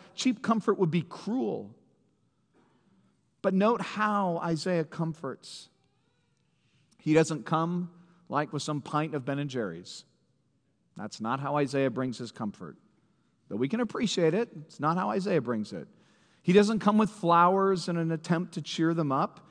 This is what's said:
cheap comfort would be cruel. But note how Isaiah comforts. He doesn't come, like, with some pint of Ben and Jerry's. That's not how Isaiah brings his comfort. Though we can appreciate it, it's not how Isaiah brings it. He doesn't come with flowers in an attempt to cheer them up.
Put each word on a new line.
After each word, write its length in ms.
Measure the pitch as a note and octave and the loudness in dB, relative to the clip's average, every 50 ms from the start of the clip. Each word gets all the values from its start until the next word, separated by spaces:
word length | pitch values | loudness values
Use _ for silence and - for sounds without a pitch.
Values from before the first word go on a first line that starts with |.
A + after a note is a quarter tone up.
| - - - | -12 -18 -8
cheap 280 | - - B3+ A#3 - - | -2 0 0 0 0 0
comfort 360 | - A3+ A3 - - G3+ - | 0 0 0 2 0 2 2
would 120 | F#3+ D#3+ | 2 2
be 100 | D3 F3 | 2 0
cruel. 760 | - - - - - G3 A3+ C4 A#3 G#3 D#3+ A2 G2+ G2+ A2 - _ _ _ _ _ _ _ _ _ _ _ _ _ _ _ _ _ _ _ _ _ _ _ _ _ _ _ _ _ _ _ _ | -2 -2 -8 -12 -8 -6 -4 -2 -2 -2 -4 -6 -8 -10 -16 -20 _ _ _ _ _ _ _ _ _ _ _ _ _ _ _ _ _ _ _ _ _ _ _ _ _ _ _ _ _ _ _ _
But 140 | - G3 F#3+ | -2 0 2
note 260 | F#3+ G3+ A3 A#3+ A3+ | 4 4 4 4 2
how 560 | F#3 - - G3+ G#3+ G#3+ G#3 G3+ G3 F3+ E3+ E3 E3 | 0 -6 -4 -2 0 0 2 2 0 0 0 -2 -2
Isaiah 400 | E3+ E3 D3+ - F#3 F3+ E3+ D#3 | -2 -2 -2 -2 0 0 0 -2
comforts. 840 | D3+ - - E3 E3 D3+ - - C3+ A#2+ - - - - - - - _ _ _ _ _ _ _ _ _ _ _ _ _ _ _ _ _ _ _ _ _ _ _ _ _ _ | -2 -4 -6 -4 -4 -4 -6 -8 -10 -10 -12 -14 -18 -18 -18 -20 -20 _ _ _ _ _ _ _ _ _ _ _ _ _ _ _ _ _ _ _ _ _ _ _ _ _ _
He 160 | - D3+ D3+ | 0 4 4
doesn't 320 | D#3+ D#3+ D#3 D#3+ D3 A2 | 4 4 4 0 -6 -4
come, 440 | - E3 D#3+ E3 E3+ F3 F3 F3+ E3+ - - - - _ _ _ - | -2 0 0 0 0 -2 -4 -4 -6 -10 -16 -20 -20 _ _ _ -4
like, 240 | B2+ C#3+ D3+ - - | -2 -2 -2 -2 -4
with 100 | C#3+ - | -6 -4
some 200 | - D3+ C#3+ - | -4 -4 -6 -4
pint 320 | - - D3+ D#3 D#3+ D3+ | -4 -2 -2 -2 -2 -4
of 100 | C#3+ B2 | -6 -4
Ben 140 | C#3+ C#3 C#3+ | -4 -4 -4
and 100 | D3 C#3+ | -4 -4
Jerry's. 560 | B2+ B2+ A2 F#2 E2 E2+ F2+ - - - - _ _ _ _ _ _ _ _ _ _ _ _ _ _ _ _ _ - | -4 -4 -4 -4 -6 -8 -12 -16 -18 -20 -20 _ _ _ _ _ _ _ _ _ _ _ _ _ _ _ _ _ -14
That's 240 | - G2+ G#2 - - | -12 -12 -12 -10 -6
not 180 | A2 A2+ B2+ C3+ | -4 -4 -4 -2
how 180 | C#3 C#3 D3 | -2 -2 0
Isaiah 340 | D3 C#3+ B2+ C3+ C#3 C3+ C3 | 0 0 0 2 2 2 2
brings 280 | A2+ B2 C3 C3 A2+ G#2+ | 0 -2 -4 -4 -4 -6
his 140 | B2 A2+ - | -10 -12 -10
comfort. 440 | - A#2 G#2 - - F#2 D2+ - - _ _ _ _ _ _ _ _ _ _ _ _ _ - | -8 -8 -8 -8 -8 -14 -16 -16 -18 _ _ _ _ _ _ _ _ _ _ _ _ _ -8
Though 60 | G2 | -6
we 120 | G#2+ B2+ C#3 | -4 -2 -2
can 100 | A3 A#3 | -2 -2
appreciate 560 | B3+ G#3+ - - B3 F3+ - G3 E3+ D#3+ D#3 | -2 -2 -4 -2 -2 -2 0 2 2 2 2
it, 140 | G#3 A#3+ - - D#3+ D3 | 2 -2 -4 -6 -14 -18
it's 140 | - - - | -16 -10 -4
not 160 | C3+ D#3 E3+ | -2 0 0
how 140 | F#3 F#3+ G#3 | 0 -2 -2
Isaiah 300 | G#3+ G3+ F3+ G#3 F#3+ D3+ | -2 -2 -2 0 0 0
brings 320 | G#2+ A#2 A#2+ A2 G#2+ - F#2+ | 0 0 -2 -4 -4 -6 -8
it. 140 | E2+ C2+ - - _ _ _ _ _ _ _ _ _ - | -12 -14 -14 -18 _ _ _ _ _ _ _ _ _ 2
He 100 | F3 F#3 | 6 6
doesn't 280 | G#3 G#3 G#3 A3+ G3+ | 6 6 6 4 2
come 180 | - G3+ G#3 G#3+ | 2 4 4 6
with 100 | A3 - | 4 2
flowers 800 | - - - E3+ E3+ E3+ F3 F3+ F#3+ G3 F#3+ G3 F#3+ F3 D#3+ - | 0 -2 2 4 6 8 8 6 6 4 4 2 2 0 -2 -2
in 80 | F3 | -2
an 140 | E3+ E3 D#3+ | -2 0 -2
attempt 440 | E3 D#3 D#3+ - F3 E3 F3 E3+ - | -2 -2 -2 0 0 0 -2 -4 -8
to 80 | E3+ D3 | -10 -8
cheer 300 | - - - D#3+ E3 E3+ | -6 -2 0 2 2 2
them 180 | E3 D#3+ C#3+ C3 | 2 0 0 2
up. 360 | C#3+ F3 A3 - - - - | 0 0 -2 -4 -10 -20 -20